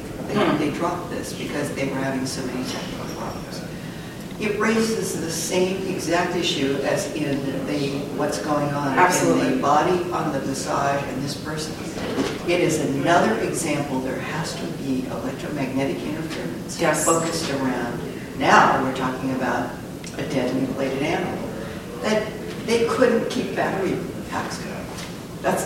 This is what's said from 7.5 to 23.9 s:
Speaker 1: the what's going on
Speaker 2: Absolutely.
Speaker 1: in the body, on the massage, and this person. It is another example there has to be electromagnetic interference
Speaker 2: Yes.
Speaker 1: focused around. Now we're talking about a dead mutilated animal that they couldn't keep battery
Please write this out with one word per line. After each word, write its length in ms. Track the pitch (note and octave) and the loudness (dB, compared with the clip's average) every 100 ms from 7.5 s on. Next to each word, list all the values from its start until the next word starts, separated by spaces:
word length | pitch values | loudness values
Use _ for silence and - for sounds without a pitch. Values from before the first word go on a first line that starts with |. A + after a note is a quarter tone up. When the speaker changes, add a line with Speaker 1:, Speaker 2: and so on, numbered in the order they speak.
| C3 C3+ | -2 -2
Speaker 1:
the 320 | D3 C#3 C#3 - C3+ | 0 0 -2 -2 -2
what's 220 | D3 - | 0 0
going 300 | D3+ D3 C#3+ | 0 0 2
on 240 | C#3+ C#3 C3+ | 0 2 6
Speaker 2:
Absolutely. 500 | - - E3+ E3 C3 | 6 6 6 4 4
Speaker 1:
in 40 | B2+ | 4
the 40 | |
body, 440 | C3+ D#3 F3 F3+ - | 6 6 6 4 2
on 200 | D#3+ D#3 | -2 0
the 60 | C#3 | 0
massage, 640 | C3+ C3+ D3+ C#3 C#3 C#3+ C#3 | -2 -2 -2 0 2 0 -2
and 140 | C3 | -4
this 120 | C#3+ - | -4 -4
person. 380 | D3+ D#3 D#3 - - - - - - - F3 | -4 -4 -4 -6 -6 -4 -2 0 0 -2 2
It 120 | F3 | 4
is 200 | E3 D#3 | 4 2
another 540 | C#3 C#3 D#3+ E3+ G#3+ G#3+ | 2 2 4 6 6 2
example 580 | - - D#3 C#3+ - C3 | 0 0 0 0 -2 -2
there 200 | C3 B2+ | -2 -4
has 340 | - D#3+ - - | -4 -4 -4 -4
to 100 | F3 C3 | -6 -4
be 220 | C#3 B2+ - | -2 -2 -2
electromagnetic 840 | - C3 A#2+ - D3 C3 C3 C#3 - | -4 -4 -4 -4 -2 -2 0 0 -2
interference 760 | D3+ D#3 D#3+ - D#3+ - - - | -2 -4 -4 -4 -6 -6 -6 0
Speaker 2:
Yes. 260 | D#3+ D#3 - | 2 4 4
Speaker 1:
focused 440 | E3 D#3+ - D3+ | 2 2 0 0
around. 480 | C#3 C3 A#2+ A#2+ - - - - - | 0 0 0 -2 -4 -4 -6 -8 0
Now 420 | C#3+ G#3 - C3+ | 6 8 8 4
we're 120 | C3 B2+ | 2 0
talking 360 | C3 - C3+ B2+ | -2 -2 -2 0
about 340 | - - - - - - - - | 0 -2 -2 -6 -10 -10 -8 -6
a 60 | |
dead 300 | - - B2 - | -2 0 0 0
mutilated 460 | - - C3+ - | 0 0 -2 0
animal 340 | D#4 F#4 - - - - - - - - | 0 0 0 -4 -6 -6 -6 -8 -8 -4
that 200 | G#3+ G#3+ - - - - - | 2 2 0 -6 -8 -4 2
they 200 | A#3 - | 4 4
couldn't 420 | - B3 A3 - | 6 6 4 2
keep 260 | - - - | -2 -2 0
battery 400 | - - - | 0 0 0